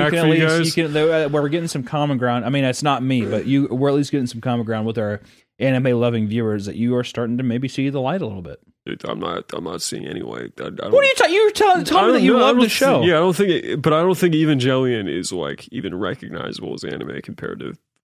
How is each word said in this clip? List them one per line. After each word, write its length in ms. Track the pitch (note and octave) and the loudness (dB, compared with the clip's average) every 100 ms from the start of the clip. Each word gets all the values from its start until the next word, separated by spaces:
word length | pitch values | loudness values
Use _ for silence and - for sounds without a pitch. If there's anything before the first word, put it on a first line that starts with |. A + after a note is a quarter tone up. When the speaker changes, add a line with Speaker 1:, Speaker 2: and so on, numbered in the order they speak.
| D3+ | 4
Speaker 1:
back 80 | |
Speaker 2:
you 40 | E3+ | 4
can 80 | D#3+ | 4
Speaker 1:
for 60 | |
Speaker 2:
at 40 | E3 | 4
Speaker 1:
you 40 | D#3+ | 4
Speaker 2:
least, 100 | E3 | 2
Speaker 1:
guys. 200 | E3 D#3+ | 2 0
Speaker 2:
you 100 | D#3+ | 0
can, 100 | D3+ | 2
uh, 320 | D#3 D#3+ D3 | 2 2 2
we're 180 | D3 C#3+ | 0 0
getting 180 | E3+ E3 | -2 -2
some 160 | D3 | -6
common 340 | B2 D3+ D3 C3 | -4 -2 0 0
ground. 260 | B2 B2 A#2 | 0 0 0
I 40 | |
mean, 140 | C#3 | 0
it's 200 | C3+ B2 | 0 0
not 200 | D3+ C3 | 0 0
me, 220 | C3 B2+ G#2+ | 0 0 0
but 200 | G#2+ A#2 | -2 0
you, 220 | C#3 C#3 | 0 2
we're 220 | B2 C#3+ | 0 2
at 60 | C#3+ | 2
least 160 | C#3 | 0
getting 160 | D3 B2 | -2 -2
some 140 | A#2+ | -4
common 240 | B2+ A#2+ A2 | -4 -2 -2
ground 220 | A2 A2 | -2 -2
with 100 | A2+ | -2
our 240 | G#2 G#2 - _ _ - | -4 -4 -10 _ _ -4
anime 400 | C3 C3 C3 A#2+ | 0 2 2 2
loving 280 | A#2+ A#2 G#2+ | 2 0 0
viewers 380 | A2+ A2 G#2+ G2 | 0 -2 -2 -4
that 100 | D2+ | -2
you 200 | A#2+ B2 | 0 0
are 60 | |
starting 340 | B2 - A#2+ A#2+ | -2 -6 -4 -2
to 60 | |
maybe 240 | C3 A#2+ C3 | -2 -2 -4
see 220 | - C#3 | -4 -4
the 120 | C#3 | -2
light 200 | C3 F#3 | -4 -4
a 40 | B2 | -6
little 160 | F#2+ | -8
bit. 180 | E2 - _ _ - | -12 -16 _ _ -12
Speaker 1:
It, 160 | - - | -10 -8
I'm 120 | - | -6
not, 260 | F2 F2 - | -6 -6 -8
I'm 100 | - | -8
not 180 | E2 F2 | -8 -8
seeing 220 | - - - | -8 -8 -8
any 140 | - | -8
light. 320 | A1+ A#1 A#1+ - | -8 -10 -12 -12
I, 60 | - | -12
I 40 | |
don't 200 | - - | -8 2
Speaker 2:
What 140 | C5+ C#5 | 4 4
are 20 | |
you 60 | C5 | 4
ta-, 120 | E4 | 2
you're 240 | F#4 G#4+ | 4 2
telling, 300 | G#4 G#4 F#4 | 4 4 4
Speaker 1:
I 20 | |
Speaker 2:
telling 220 | - E4+ - | 2 2 4
me 40 | |
Speaker 1:
don't 60 | A3+ | 4
Speaker 2:
that 60 | - | 4
you 80 | |
Speaker 1:
know. 60 | A#3+ | 6
I 20 | |
Speaker 2:
love 140 | C4 B3 | 4 4
Speaker 1:
don't 80 | |
Speaker 2:
the 60 | A3+ | 2
show. 320 | - C4+ F3+ | 2 2 4
Speaker 1:
thi-, 40 | E3+ | 4
yeah, 80 | D#3 | 4
I 20 | |
don't 160 | F3+ F3 | 2 2
think 140 | G3+ | 0
it, 300 | D#3 A#1+ A#2+ | 0 -2 -2
but 120 | D#3 | 2
I 80 | D#3 | 2
don't 160 | F3+ F3+ | 2 2
think 160 | F3+ | 2
Evangelion 760 | D#3 D#3 C#3 B2+ C3 C3 A2+ F#2+ | 4 4 2 2 2 0 0 -2
is, 240 | D#2 F2 | -4 -4
like, 380 | F2+ D2 C#2 - | -4 -6 -8 -10
even 240 | B2 G2 F2 | -10 -8 -6
recognizable 760 | G2 - - E2 - - - | -6 -6 -10 -8 -8 -8 -10
as 100 | - | -8
anime 380 | - - - C#2 | -8 -8 -8 -10
compared 380 | - - - - | -12 -12 -12 -10
to 160 | - - _ _ | -12 -14 _ _